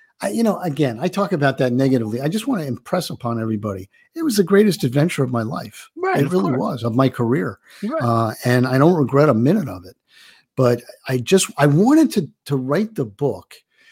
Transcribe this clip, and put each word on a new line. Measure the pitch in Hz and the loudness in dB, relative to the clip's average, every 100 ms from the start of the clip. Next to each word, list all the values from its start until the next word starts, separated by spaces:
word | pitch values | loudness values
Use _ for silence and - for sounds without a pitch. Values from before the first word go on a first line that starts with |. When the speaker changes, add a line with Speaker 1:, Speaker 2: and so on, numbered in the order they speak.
| _ - | _ -10
Speaker 1:
I, | - | -6
you | 214 | -2
know, | 226 185 | 0 0
again, | 180 139 143 113 | -4 -2 -2 -2
I | 175 | -4
talk | 185 196 | -2 -2
about | 170 143 - | 0 0 2
that | 131 | 0
negatively. | 120 135 131 110 117 | 2 2 2 0 -4
I | 143 | -4
just | 208 220 | -4 -4
wanna | 240 147 | -4 -4
impress | 120 - 180 - | -8 -6 -6 -6
upon | - 120 117 | -8 -6 -4
everybody, | 110 110 107 95 95 _ _ | -4 -4 -4 -8 -12 _ _
it | 320 | -6
was | 320 208 | -2 0
the | |
greatest | 175 196 214 160 | 4 4 4 2
adventure | 135 131 165 - | 0 2 0 0
of | 131 | -2
my | 120 | -2
life. | 110 - 117 - - - | -4 -6 -10 -16 -20 -8
Speaker 2:
Right, | 370 370 | -2 0
Speaker 1:
It | 151 | 0
Speaker 2:
of | |
Speaker 1:
really | 180 190 | 0 0
Speaker 2:
course. | 123 | -2
Speaker 1:
was, | - 143 | -2 -4
of | 113 113 | -2 2
my | 135 | 2
career. | - 117 139 175 104 _ - | 2 -2 0 -2 -8 _ -10
Speaker 2:
Right. | 202 320 | -6 -4
Speaker 1:
Uh, | 120 117 113 110 | 0 0 0 -2
and | 123 123 127 | 0 2 2
I | 131 | 4
don't | 151 180 | 4 4
regret | 131 135 151 | 2 4 4
a | |
minute | 113 123 208 143 | 4 2 2 -2
of | 92 90 | -8 -14
it. | - _ _ - _ _ - | -20 _ _ -20 _ _ 0
But | 127 120 - - - | 2 2 -4 -16 -6
I | 131 | -4
just, | 117 190 - - | 2 0 0 0
I | 147 | 2
wanted | 143 220 302 320 | 4 4 4 4
to, | - 151 _ - | 0 -4 _ -6
to | 139 | -4
write | 127 151 220 220 | -2 -2 -4 -6
the | 120 | -8
book | 98 143 95 - - _ _ _ | -4 -4 -4 -12 -20 _ _ _